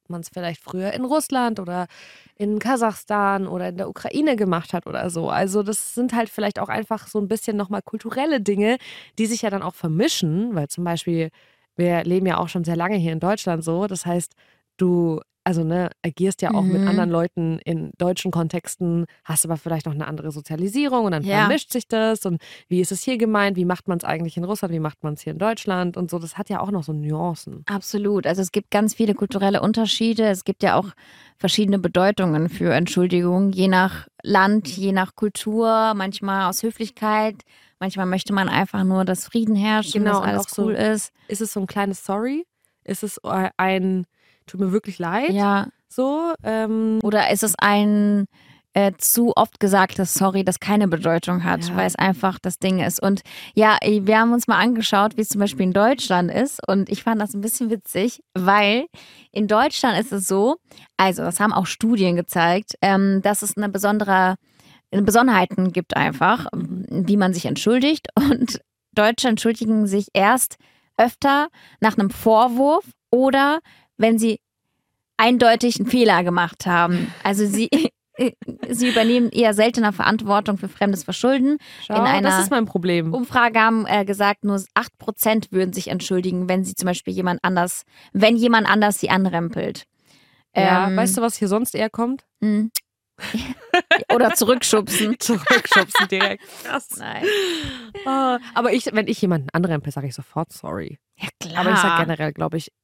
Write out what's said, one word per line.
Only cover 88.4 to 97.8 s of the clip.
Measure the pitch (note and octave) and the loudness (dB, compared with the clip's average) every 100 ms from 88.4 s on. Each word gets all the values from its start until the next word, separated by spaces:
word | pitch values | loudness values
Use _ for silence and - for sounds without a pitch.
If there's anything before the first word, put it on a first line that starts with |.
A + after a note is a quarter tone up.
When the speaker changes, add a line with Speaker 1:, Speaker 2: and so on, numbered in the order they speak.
| A#3+ A3+ G#3 | 4 4 4
Speaker 2:
anders | G#3+ G#3 G3+ | 4 2 0
sie | - | 0
anrempelt. | F#3 F#3+ E3+ E3+ E3+ - - - _ _ _ _ _ _ - | 2 2 0 -2 -4 -6 -8 -16 _ _ _ _ _ _ 0
Speaker 1:
Ja, | F#3+ F3+ F#3+ | 4 4 2
Speaker 2:
Ähm, | F#3 | 2
Speaker 1:
weißt | F#3+ G#3+ | 2 2
du, | |
was | A3+ - | 0 0
hier | G3+ | 0
sonst | G#3 B3 - | 0 0 -2
eher | A3 | -2
kommt? | - A#3+ C4+ _ _ | -2 -4 -4 _ _
Speaker 2:
Hm. | G#3+ G#3 A3 - - _ _ - | 0 2 0 -4 -12 _ _ -16
<laughs> | - A3 C4 - A#4 F4+ - - - | -8 -6 -6 -10 -2 -2 2 0 2
Oder | A#3 C4 | 4 4
zurückschubsen. | F4 G#3+ B3+ - G#3+ G#3 G3 G#3+ B3 | 2 2 2 2 0 2 -2 0 -2
Speaker 1:
<laughs> | |
Zurückschubsen | - G#3 D3 F#4+ - G#4 - - - | 0 0 2 2 4 2 2 0 0
direkt. | F#3+ G3 G3+ - - | 0 -2 -4 -14 -16
Krass. | A#3+ C4 - - | -8 -8 -8 -12
Speaker 2:
Nein. | G#3+ - G4 G#4 F#4 D#4+ D4 B3+ | -10 -6 -2 -2 -2 -4 -8 -12